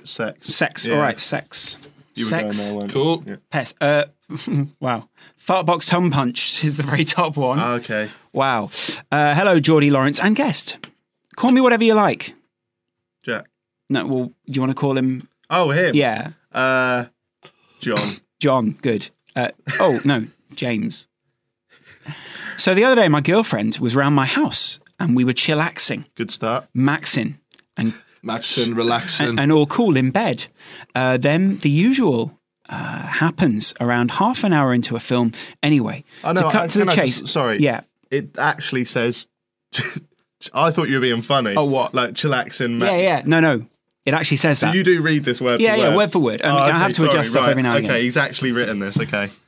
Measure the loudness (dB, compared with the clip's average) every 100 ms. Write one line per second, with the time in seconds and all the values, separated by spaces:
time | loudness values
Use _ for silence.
0 | -10 -8 -8 -8 -6 -4 -2 -4 -2 0
1 | 0 -2 -6 -6 -6 -6 -6 -6 -12 _
2 | _ -8 -4 -4 -2 -4 -4 -6 -4 -2
3 | 0 -2 -6 -16 _ -6 -6 -2 0 0
4 | -2 _ _ -12 -4 -2 -4 -4 -4 -4
5 | -6 _ -20 _ -2 0 2 0 0 2
6 | 2 2 -2 -4 -6 -4 -4 -4 -2 -2
7 | 0 0 -2 0 -2 0 -2 -4 -4 -6
8 | -6 -10 _ -2 0 0 -4 -6 -6 -8
9 | -2 2 2 4 4 4 4 4 4 4
10 | 2 0 0 2 0 -2 -6 -10 -18 _
11 | _ _ _ -2 2 4 6 6 4 4
12 | 2 0 -8 -16 _ _ _ _ _ _
13 | _ _ -8 -8 -10 _ _ _ _ -4
14 | -2 -4 -6 -10 -8 -4 -2 -2 -2 0
15 | -2 -4 -10 _ _ -2 0 2 2 2
16 | 2 -2 -8 -14 _ -2 0 2 0 -2
17 | -6 _ _ _ -20 _ _ _ -4 -2
18 | -4 -8 _ _ 0 2 0 -2 -2 -2
19 | -6 _ _ -6 -6 -6 -8 0 2 2
20 | 0 0 -2 _ _ -8 -4 -4 -4 -8
21 | -16 _ _ _ _ _ _ _ -20 -20
22 | -18 -18 -18 -16 -14 -2 2 4 4 6
23 | 6 4 4 2 2 -2 -2 -2 0 2
24 | 4 2 2 0 0 0 -2 -6 _ -6
25 | 0 2 2 0 -2 0 -2 -2 -2 -2
26 | -8 -10 -8 -4 -4 -4 -4 0 0 0
27 | 0 -2 -2 -8 _ -20 _ -4 -4 -6
28 | _ _ -10 -6 -4 -2 -2 0 0 0
29 | -2 -2 0 2 4 4 4 2 2 4
30 | 2 0 -2 -4 -10 _ -20 -20 -8 -2
31 | 0 2 2 2 2 0 0 2 4 4
32 | 2 2 -2 -8 _ _ -14 -10 -8 -10
33 | -6 -2 -2 2 0 2 -2 -2 0 0
34 | 0 0 -2 0 0 2 2 0 -2 -8
35 | -2 0 0 -4 -14 -4 0 2 0 -6
36 | -16 -8 -2 0 2 0 0 0 2 2
37 | 2 -2 -4 -2 0 2 0 0 -8 _
38 | _ -6 -6 -4 -2 -2 -4 -4 -2 -2
39 | -2 -2 -10 _ _ _ _ -8 -8 -10
40 | -16 _ _ _ -8 0 0 0 0 0
41 | 0 -2 0 0 0 0 0 0 0 -2
42 | -2 -2 -2 -2 -4 -6 -4 0 0 2
43 | 2 0 2 4 4 2 -4 _ _ _
44 | -2 -2 0 0 2 2 0 2 2 2
45 | 2 0 0 -2 0 2 2 2 2 2
46 | 2 2 0 0 0 2 4 2 2 2
47 | 2 2 2 2 2 2 2 0 0 0
48 | 0 0 -2 -2 -2 -2 -2 -4 -4 -4
49 | -4 -4 -4 -8